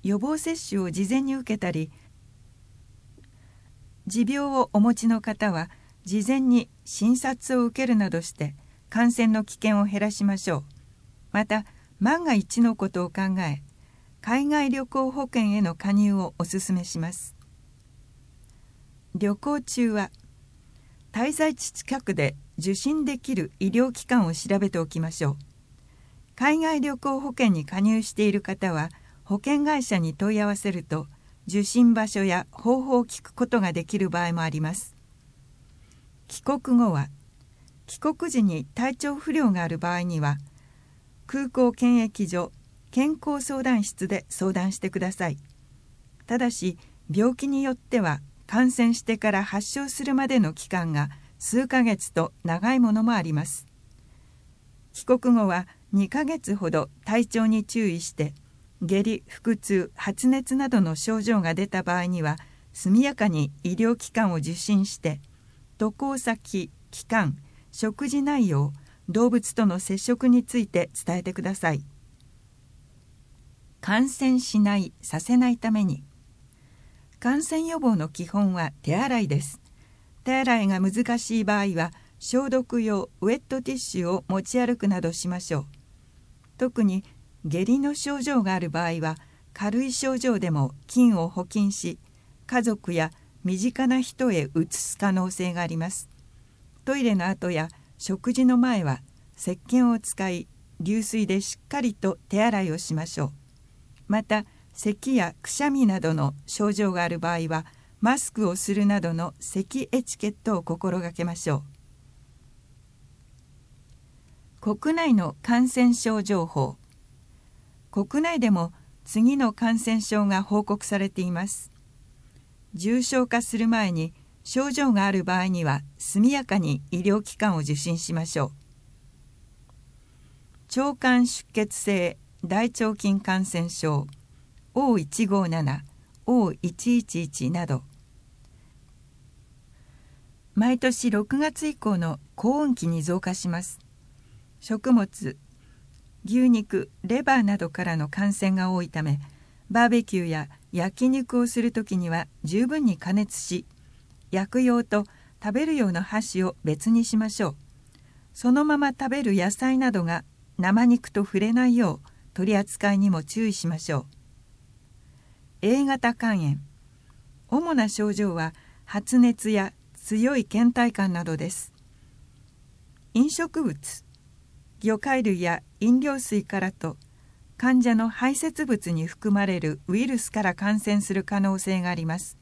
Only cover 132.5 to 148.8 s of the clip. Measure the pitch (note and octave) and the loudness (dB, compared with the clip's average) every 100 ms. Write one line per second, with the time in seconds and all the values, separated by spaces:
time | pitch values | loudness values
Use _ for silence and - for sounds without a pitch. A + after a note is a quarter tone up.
132.5 | F#3+ A#3 - A3 G#3 G3+ G3 G3 F#3 F#3 | 0 0 0 -2 0 0 0 0 -2 -2
133.5 | E3+ E3+ - D#3+ C#3+ C#3+ - - - - | -4 -4 -4 -2 -2 -4 -14 -20 -20 -20
134.5 | - - B3 C4+ A3 C#3+ - G#3 G3 F3+ | -20 -6 0 2 2 0 -2 0 2 0
135.5 | E3 C#3+ C#3+ C#3+ - - - - B3 F#3+ | 0 -2 -4 -8 -20 -20 -10 2 2 2
136.5 | - F3+ F3+ A#3+ A#3+ - E3+ D#3 - C3 | -2 -6 -4 0 0 0 -6 -6 -4 -4
137.5 | F3 E3 C3 - - _ - - - - | -2 -2 -4 -6 -20 _ -20 -20 -20 -20
138.5 | - - - - - - _ - - - | -20 -20 -20 -20 -20 -20 _ -20 -20 -20
139.5 | - - - - - - - - - - | -20 -20 -20 -20 -20 -20 -20 -20 -20 -4
140.5 | - A#3 B3+ B3+ A#3+ A#3+ G#3 G#3+ C4+ D4+ | 2 2 2 0 0 0 0 0 0 0
141.5 | - D4+ - G#3+ F#3+ E3 D3 - - A3+ | -2 -8 -4 -2 0 -2 -6 -12 -4 0
142.5 | C#4+ D4+ B3 E3 E3 D#3 F3+ F#3 F#3 F3+ | 2 0 0 -2 -2 -2 -4 -4 -6 -4
143.5 | E3+ F3+ - - - - - - - - | -6 -8 -16 -20 -20 -20 -20 -20 -20 -20
144.5 | - - A3 B3+ A#3+ G3 - C3+ - - | -20 -6 -4 2 2 2 -6 -10 -12 -20
145.5 | - - - - - - - F#3+ A#3+ B3+ | -20 -20 -20 -20 -20 -20 -18 -2 2 4
146.5 | A#3 G#3 F#3+ - - F#3 A#3+ C#4 C4+ G3+ | 4 2 -4 -4 -12 -4 -2 2 2 2
147.5 | G3+ E3+ - F3+ D#3+ D3 G3 G3+ G3 G3 | 0 -4 -6 -4 -2 -4 -2 -2 0 0
148.5 | F#3+ F#3 F#3 | 2 0 -2